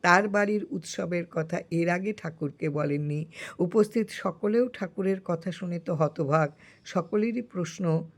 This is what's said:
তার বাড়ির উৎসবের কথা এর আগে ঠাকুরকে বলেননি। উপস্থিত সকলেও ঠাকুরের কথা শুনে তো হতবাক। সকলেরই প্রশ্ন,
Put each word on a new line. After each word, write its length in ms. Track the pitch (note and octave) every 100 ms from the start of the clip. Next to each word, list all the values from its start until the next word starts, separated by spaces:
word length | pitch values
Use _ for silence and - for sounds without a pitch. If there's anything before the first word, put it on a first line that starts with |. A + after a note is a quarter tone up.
তার 280 | F3 F3+ G#3
বাড়ির 380 | G3+ G#3 G#3 -
উৎসবের 540 | F#3+ - - F3+ F3 E3+
কথা 300 | E3 D#3+ E3+ -
এর 180 | E3+ E3+
আগে 240 | F3+ G3
ঠাকুরকে 560 | G#3 E3 D#3+ D3 - D#3
বলেননি। 580 | D3 D3 C#3+ D3 D3 D#3+ - - -
উপস্থিত 480 | F3+ A3+ G#3 A#3+ G#3+
সকলেও 580 | - G3 - G#3 A3+ B3
ঠাকুরের 520 | - F#3 - F#3+ F#3+
কথা 280 | F#3+ E3+ F#3
শুনে 260 | E3 F3 F3
তো 160 | -
হতবাক। 560 | D#3+ D3+ D#3+ C#3 D#3 D3 - - -
সকলেরই 580 | - F#3 E3+ G#3+ A3+ A#3
প্রশ্ন, 680 | A#3+ F3+ E3 - F3 D#3+ E3